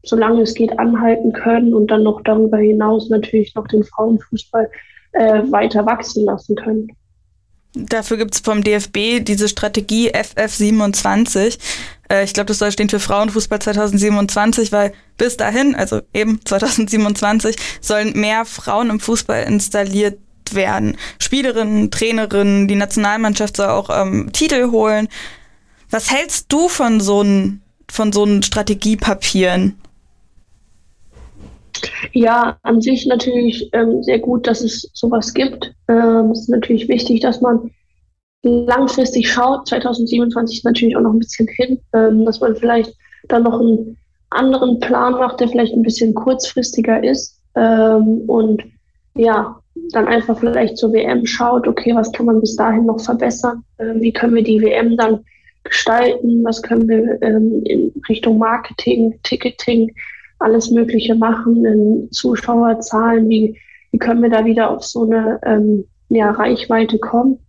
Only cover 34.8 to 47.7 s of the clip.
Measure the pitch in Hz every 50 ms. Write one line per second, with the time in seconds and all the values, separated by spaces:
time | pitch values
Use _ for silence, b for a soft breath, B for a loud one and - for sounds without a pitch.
34.8 | - - _ - - 233 247 220 214 - - - 262 269 - - - - - _
35.8 | _ - 233 233 233 226 226 226 226 220 233 226 - - 240 233 - - 240 220
36.8 | - - 254 233 - - 240 226 - 254 233 - 247 247 233 233 233 233 _ _
37.8 | _ _ _ _ _ _ _ _ _ _ _ _ - 240 240 240 240 240 240 254
38.8 | 269 254 - 269 254 254 - 247 233 - - 247 247 254 277 269 - - 247 240
39.8 | 247 247 233 240 233 233 - 233 240 233 233 233 233 226 226 226 - 240 233 -
40.8 | 233 226 - - 233 226 214 226 226 - - - 226 220 - - 247 254 262 247
41.8 | - _ - 226 220 220 220 220 220 226 214 - - 233 220 220 240 233 233 233
42.8 | 220 - - b b b b b b - 254 233 233 233 240 226 226 233 226 220
43.8 | 226 220 226 _ _ _ _ _ _ _ - - 262 262 262 262 254 254 240 233
44.8 | - - 254 240 247 247 247 247 254 240 - - 247 233 - 240 233 226 - 226
45.8 | 226 226 226 - 240 220 208 226 226 254 262 262 - - - 262 240 - - -
46.8 | 220 220 220 - 226 247 277 269 - - _ _ _ _ _ 233 226 226